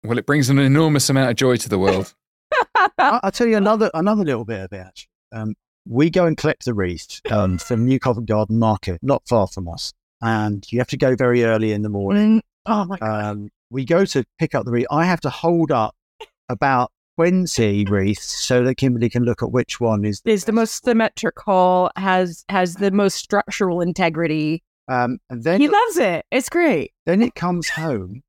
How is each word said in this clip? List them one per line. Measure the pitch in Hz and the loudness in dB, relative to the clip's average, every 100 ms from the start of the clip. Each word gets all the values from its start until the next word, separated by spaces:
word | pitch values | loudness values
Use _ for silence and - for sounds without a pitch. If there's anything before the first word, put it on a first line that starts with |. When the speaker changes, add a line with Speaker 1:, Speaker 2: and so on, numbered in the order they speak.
Speaker 1:
Well, | 104 120 | -4 -4
it | - | 0
brings | 147 127 | 0 4
an | 139 | 4
enormous | 139 139 160 147 - | 4 4 4 2 2
amount | 135 131 | 2 2
of | 113 | 2
joy | 131 120 | 2 2
to | - | 0
the | 98 | 0
world. | 98 95 98 _ _ | 2 0 -2 _ _
Speaker 2:
<laughs> | _ _ 587 - 466 | _ _ -2 0 0
Speaker 3:
I, | 370 - 262 302 | 0 2 0 2
I'll | 196 | -2
tell | - 240 | 0 2
you | 220 | 2
another, | 202 220 220 | 2 2 0
another | 160 190 214 | 0 0 0
little | 170 120 | 0 -2
bit | 110 107 | -4 -8
of | 95 | -8
it, | 98 | -12
actually. | 92 - - _ _ | -16 -20 -20 _ _
Um, | 113 110 104 _ _ | -10 -8 -10 _ _
we | - 117 160 | -6 0 2
go | 185 170 | 4 2
and | 156 | 0
collect | 156 - | -2 -2
the | - | -4
wreath, | 107 90 87 - - - | -2 -2 -4 -12 -12 -4
um, | 107 95 90 | 0 0 -2
from | - 117 120 | -2 -2 2
New | 131 | 2
Covent | 131 113 113 | 0 -2 -2
Garden | 107 104 113 | -2 0 0
Market, | 113 104 - 87 | 2 0 -4 -6
not | 131 139 - | -2 -2 0
far | 117 95 | 0 0
from | - 87 | -4 -12
us. | 82 - - _ _ | -10 -12 -14 _ _
And | 113 110 107 101 - | -4 -2 -2 -4 -4
you | 117 | -4
have | 127 | -4
to | 139 | 0
go | 135 127 | 0 2
very | 123 123 | 2 2
early | 117 110 110 | 2 2 0
in | 104 | -2
the | 104 | -2
morning. | 101 98 202 214 220 | -2 0 2 4 2
Speaker 2:
Mm. | - _ - | 0 _ -4
Oh, | 214 | -2
my | 180 190 | -2 -6
God. | 110 107 | -4 -4
Speaker 3:
Um, | 104 104 104 _ _ | -4 -8 -12 _ _
we | 123 | -8
go | 131 170 | 0 2
to | 196 139 117 _ | 2 0 -4 _
pick | 160 | -4
up | 135 | -2
the | 113 | -2
wreath. | 120 127 | -2 0
I | 147 | 0
have | 175 170 | 0 0
to | 147 | -2
hold | - 170 170 156 | -2 0 2 2
up | 131 107 - _ _ - _ _ | 0 -2 -6 _ _ -20 _ _
about | 123 139 131 127 _ _ - | -2 2 2 0 _ _ 0
twenty | 170 185 175 - 110 101 | 2 2 0 0 2 2
wreaths | 101 101 98 104 | 2 2 0 -2
so | - - - 123 | -6 -8 0 2
that | 123 131 | 2 2
Kimberly | 135 120 117 | 0 2 0
can | 123 | 0
look | 120 117 | 0 0
at | 117 | -2
which | 120 - - | -2 -2 -2
one | 120 107 | 0 0
is | 104 101 | 0 -4
the | - | 0
Speaker 2:
Is | 208 | 0
the | 180 | 0
Speaker 3:
best | 220 | 0
Speaker 2:
most | 226 - - | 0 -2 0
Speaker 3:
one. | |
Speaker 2:
symmetrical, | 226 220 - 226 - - 185 180 180 180 - | 2 0 -2 -6 -6 0 4 4 4 2 0
has, | 190 185 185 165 - | 0 2 0 -4 -4
has | 190 180 180 | 0 0 0
the | 196 | 0
most | 196 196 - | 2 2 0
structural | - 202 - - 190 175 | -2 -2 -2 -2 -2 0
integrity. | 175 160 170 156 170 156 151 165 _ _ - | -2 0 -2 0 -2 0 -2 -4 _ _ -6
Speaker 3:
Um, | 127 123 127 _ | -2 -2 -4 _
and | 123 | -6
then | 117 185 | 0 2
Speaker 2:
He | 294 | 4
loves | 403 466 349 | 4 2 0
it. | 220 170 - | 0 -2 -2
It's | 254 - | -4 -2
great. | 349 339 175 - _ | 0 2 0 -4 _
Speaker 3:
Then | - 190 | -2 2
it | 240 | 2
comes | - 175 175 156 | -2 -4 -4 -4
home. | 147 160 120 92 110 | -6 -4 -4 -6 -14